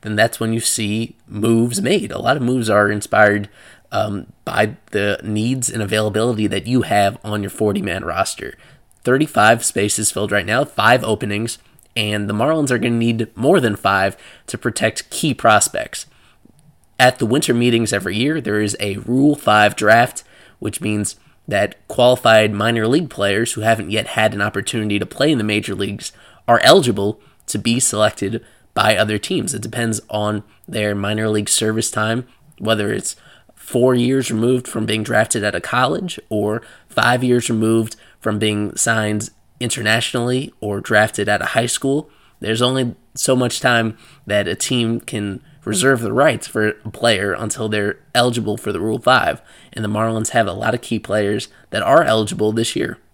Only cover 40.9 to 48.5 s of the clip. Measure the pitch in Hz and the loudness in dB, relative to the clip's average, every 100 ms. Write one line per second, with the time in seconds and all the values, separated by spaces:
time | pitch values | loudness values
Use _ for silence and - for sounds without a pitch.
40.9 | 107 110 - 101 104 - 123 120 - 135 | 2 2 0 -2 0 0 -2 -2 -2 0
41.9 | 139 151 _ _ _ 104 113 123 131 123 | -2 -4 _ _ _ -4 0 0 0 -2
42.9 | - _ - - 127 123 - 127 120 113 | -6 _ -6 0 2 0 0 0 2 0
43.9 | 110 - - - 104 92 92 - 127 113 | -6 -18 -20 -2 -2 0 -4 -2 -2 0
44.9 | 117 - 113 104 95 - - - 104 131 | -2 -4 -6 -6 -8 -14 -14 -6 0 2
45.9 | 131 113 107 147 117 - - 107 - - | 2 0 2 2 0 -6 -2 -2 -2 -12
46.9 | - 117 104 101 90 110 - 110 107 101 | -2 0 2 0 -4 -6 -6 -4 -2 -2
47.9 | - _ 120 123 120 107 | -4 _ 0 2 0 -4